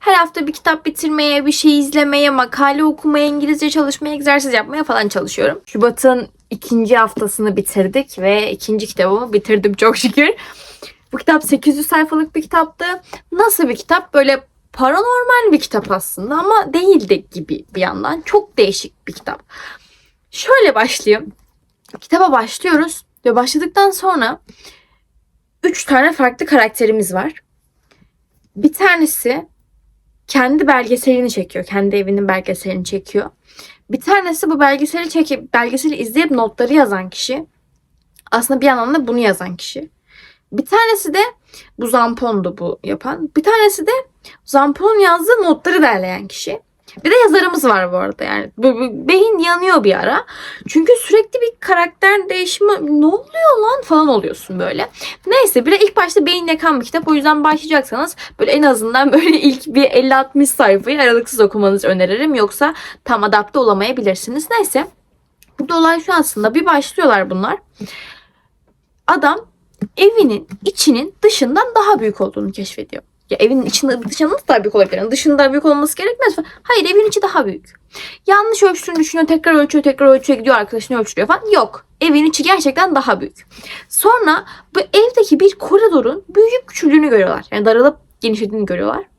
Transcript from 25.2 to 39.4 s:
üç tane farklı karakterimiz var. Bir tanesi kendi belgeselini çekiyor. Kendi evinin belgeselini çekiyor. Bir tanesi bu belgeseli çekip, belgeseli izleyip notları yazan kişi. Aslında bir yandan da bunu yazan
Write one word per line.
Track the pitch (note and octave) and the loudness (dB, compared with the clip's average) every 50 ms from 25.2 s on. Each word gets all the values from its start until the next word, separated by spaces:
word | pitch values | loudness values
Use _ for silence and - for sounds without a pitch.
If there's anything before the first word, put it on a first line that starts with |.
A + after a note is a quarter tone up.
| _ _ _ _ _ _ _ _ - | _ _ _ _ _ _ _ _ -4
üç | F4 - - - | -4 -4 -4 -4
tane | - C#4 B3+ C4+ D#4 D#4+ | 0 2 4 4 2 2
farklı | - C#4 B3 B3 - - | 0 -2 -2 -2 -4 -4
karakterimiz | - D4+ C4+ A3 A3 A3 - A#3+ G#3+ A3 A3 G3+ F#3 F#3 | 2 2 2 2 2 0 -2 0 0 0 0 -2 -2 -4
var. | F#3 G#3 D#4 D#4 - _ _ _ _ _ _ _ _ _ _ _ _ _ _ _ _ _ _ _ _ _ _ _ | -4 -4 -6 -8 -12 _ _ _ _ _ _ _ _ _ _ _ _ _ _ _ _ _ _ _ _ _ _ _
Bir | G3 G#3 D4 D4+ | 0 0 0 0
tanesi | - F#4 G4 F4 E4+ D#4+ D#4 - - - A#3+ B3+ D#4 E4+ _ _ _ _ _ _ _ _ _ _ _ _ _ _ _ _ | 2 0 0 2 2 0 -2 -2 -4 -4 -4 -4 -4 -8 _ _ _ _ _ _ _ _ _ _ _ _ _ _ _ _
kendi | _ - C#4 B3+ B3+ C#4 D#4 D#4 | _ -2 0 0 2 0 0 2
belgeselini | C#4+ C#4 B3+ B3 - B3 B3+ - C4+ B3+ B3 B3 A#3+ | 2 2 0 2 0 -2 -2 2 2 2 2 0 -2
çekiyor. | - - F#3 - - F#3 F3+ | -4 -6 -8 -6 -8 -10 -10
Kendi | - G3 G3+ G3 G3+ G3+ | -6 -4 -2 -2 0 0
evinin | G3+ G3 F#3+ G3 G3+ G3+ G3 | -2 -2 -2 -2 -2 -2 -2
belgeselini | F#3+ F#3+ F#3 - F#3+ F3+ - F#3+ F#3 F#3 F3+ | -2 -4 -4 -6 -8 -8 -6 -8 -8 -6 -8
çekiyor. | - - F#3+ F#3+ - - G3+ - - _ _ _ _ _ - - - - _ _ _ | -6 -8 -8 -10 -4 -6 -6 -6 -6 _ _ _ _ _ -20 -20 -20 -20 _ _ _
Bir | - - | -8 -8
tanesi | - - F#4+ G4+ F#4 F4+ E4 D#4+ - D#4+ | -2 0 0 0 0 -2 -4 -4 -2 -2
bu | D#4+ C#4+ | 0 2
belgeseli | C#4+ C#4 C#4 C#4 C#4+ D4 - E4+ E4+ E4 | 2 2 2 0 -2 -4 -4 -6 -6 -4
çekip, | - E4 D#4 D#4+ C#4+ - - - - | -2 -2 0 0 -2 -8 -8 -4 -2
belgeseli | A#3+ A#3+ A#3+ A#3+ C4 C4 D#4 D4 | -2 -2 0 -4 -2 -2 -4 -4
izleyip | - A#3+ A3 A3 C#4 E4+ D#4+ | -4 -6 -4 -2 -2 0 0
notları | C#4+ B3 A#3 A3 G#3+ - A#3+ A#3+ C#4 | 0 0 -2 -2 -2 -2 -2 2 4
yazan | D#4 C#4 G#3+ G3+ F#3+ F#3 F#3 | 2 2 2 0 -4 -6 -10
kişi. | - - - - B3+ D4 D#4+ _ _ _ _ _ _ _ _ _ _ _ _ _ _ _ _ - | -10 -10 -8 -8 -8 -8 -10 _ _ _ _ _ _ _ _ _ _ _ _ _ _ _ _ -4
Aslında | - A3+ A#3 - C#4 C4 | -4 -4 -2 -2 -4 0
bir | C4 | 2
yandan | C#4+ C4 B3 A3+ A#3+ C#4+ | 2 2 2 -2 -2 -2
da | D#4+ C4+ | -2 -2
bunu | A#3 A#3 A#3+ | -2 -2 0
yazan | A#3 G#3 F#3 - | 0 0 0 -2